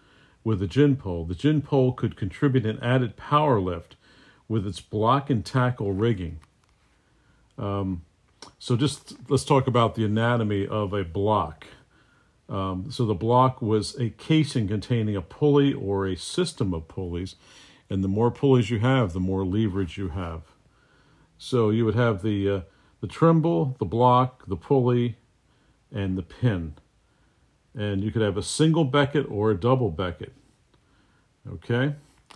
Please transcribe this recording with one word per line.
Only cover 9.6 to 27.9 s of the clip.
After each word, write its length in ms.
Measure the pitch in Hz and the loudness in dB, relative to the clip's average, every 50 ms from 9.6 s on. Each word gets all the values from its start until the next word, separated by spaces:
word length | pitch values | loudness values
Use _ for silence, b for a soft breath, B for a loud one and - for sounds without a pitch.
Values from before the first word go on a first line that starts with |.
| 127 | 2
about 300 | 135 117 123 117 107 - | 2 2 2 2 2 0
the 80 | 113 113 | -2 -2
anatomy 600 | 104 107 113 113 120 123 117 110 104 104 98 98 | 0 0 0 0 2 0 0 0 -2 -2 -2 -2
of 280 | - 107 107 107 92 104 | -2 -4 -4 -4 -4 -4
a 100 | 101 95 | -6 -6
block. 640 | 82 82 104 98 107 107 101 85 78 78 - - - - - _ _ b b b b b b b b b b b - | -6 -4 -2 0 2 2 2 0 -2 -6 -14 -20 -20 -20 -20 _ _ b b b b b b b b b b b -10
Um, 420 | - 98 95 95 92 92 92 - | -6 -6 -4 -4 -4 -6 -8 -8
so 140 | - - 123 | -4 -2 -2
the 80 | 104 | -2
block 480 | - 85 113 113 120 123 127 131 127 - | -2 -2 0 2 4 6 4 4 2 0
was 340 | 120 107 110 107 98 - - - | -2 0 0 0 0 -2 -6 -6
a 80 | 123 110 | -6 -6
casing 580 | - - - - 160 156 151 - - 127 107 | -6 -6 -2 2 2 2 2 2 0 -2 -2
containing 480 | 95 110 104 - - 123 117 107 107 104 | -2 -2 -4 -4 -2 -2 -2 0 -2 -2
a 60 | 98 | -4
pulley 540 | 85 - - - 147 147 143 143 143 139 135 | -6 -8 -4 0 2 4 6 6 4 4 0
or 320 | - - 98 101 98 98 | -2 -4 -2 -2 -2 -2
a 100 | 95 92 | -2 -4
system 560 | - - - - 175 185 165 - - 107 95 | -6 -8 -8 -4 -4 -4 -4 -2 -4 -4 -4
of 160 | 90 82 78 - | -4 -6 -8 -10
pulleys, 480 | - 98 95 87 87 87 95 92 - _ B B B B B B B B B B | -10 -10 -8 -6 -6 -6 -8 -8 -12 _ B B B B B B B B B B
and 120 | 101 95 | -4 -2
the 60 | 95 95 | 0 0
more 220 | 98 107 117 120 | 2 2 2 2
pulleys 400 | 120 - - 139 131 123 110 98 | 2 2 4 6 6 6 4 2
you 80 | 120 104 | 0 0
have, 340 | 110 131 135 131 117 90 | 2 2 4 2 2 0
the 80 | 82 95 | -2 -2
more 240 | 92 95 95 95 95 | -2 -2 -2 -2 -2
leverage 540 | 90 92 110 113 104 90 98 95 82 - 101 | 0 0 0 0 0 0 -2 -4 -6 -6 -8
you 100 | 98 87 | -8 -6
have. 320 | 80 95 90 82 82 82 82 _ _ _ _ b b b b b b b b b b b b b b | -6 -6 -8 -8 -8 -12 -14 _ _ _ _ b b b b b b b b b b b b b b
So 320 | b - - 131 120 110 104 | b -8 -2 0 2 2 4
you 160 | 107 117 117 | 2 2 2
would 120 | 107 104 | 2 2
have 260 | 120 123 117 107 90 | 2 2 2 0 0
the, 260 | 98 110 104 101 98 98 | -2 -2 0 0 0 0
uh, 120 | 101 95 85 b b b b b b b | 0 -2 -4 b b b b b b b
the 40 | - | -12
trimble, 720 | 98 - - 160 165 165 160 147 170 170 165 156 135 127 - | -8 -2 2 4 4 4 4 2 2 0 0 0 -2 -2 -4
the 60 | 101 | -6
block, 600 | 87 107 117 123 123 123 123 131 127 - _ - | -2 0 4 4 6 6 6 4 2 -2 _ -10
the 100 | - 101 | -8 -8
pulley, 640 | 85 - - 143 135 120 123 123 123 120 120 110 _ _ _ _ _ _ _ _ _ _ _ _ _ _ _ | -6 -2 0 2 2 2 2 2 0 0 -2 -4 _ _ _ _ _ _ _ _ _ _ _ _ _ _ _
and 240 | - 104 98 95 92 | -8 -6 -4 -4 -4
the 60 | 92 | -6
pin. 540 | 85 - - - 127 123 101 87 82 80 - - _ _ _ _ _ _ _ _ _ _ _ _ _ _ _ _ _ _ - | -6 -10 -6 -2 -2 0 0 -2 -6 -8 -10 -14 _ _ _ _ _ _ _ _ _ _ _ _ _ _ _ _ _ _ -10
And 280 | 110 104 104 | -6 -4 -2